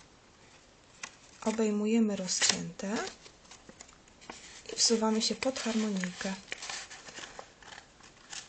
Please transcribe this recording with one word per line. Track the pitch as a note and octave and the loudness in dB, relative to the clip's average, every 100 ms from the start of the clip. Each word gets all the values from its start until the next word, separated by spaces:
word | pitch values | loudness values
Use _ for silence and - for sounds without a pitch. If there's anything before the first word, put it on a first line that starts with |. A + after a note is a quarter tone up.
| - - - - - - - - - - - - - - | -20 -20 -20 -20 -20 -20 -20 -20 -20 -16 -16 -16 -20 -6
obejmujemy | A3+ A3 G#3+ G#3 G#3+ A#3 G#3+ G3 | -2 2 4 4 4 6 4 2
rozcięte | F#3 - - F#3 E3+ - G3 B3 F#4+ - - - - - - - - - - - - - - - - | 0 2 4 2 0 -6 -4 -2 -4 -8 -20 -20 -20 -20 -20 -20 -20 -20 -20 -20 -16 -14 -16 -16 -8
i | - | 2
wsuwamy | - A3 A3 A3 | 4 6 4 4
się | A3 | 2
pod | A3 C4 C4 | 2 0 0
harmonikę. | A#3 A3 G#3+ G3 F3+ F3+ G3 F#3+ - - - - - - - - - - - - - - - - - - - - | 0 2 2 0 -2 -4 -6 -6 -8 -10 -8 -8 -10 -14 -16 -14 -14 -14 -16 -18 -20 -18 -20 -20 -20 -20 -16 -14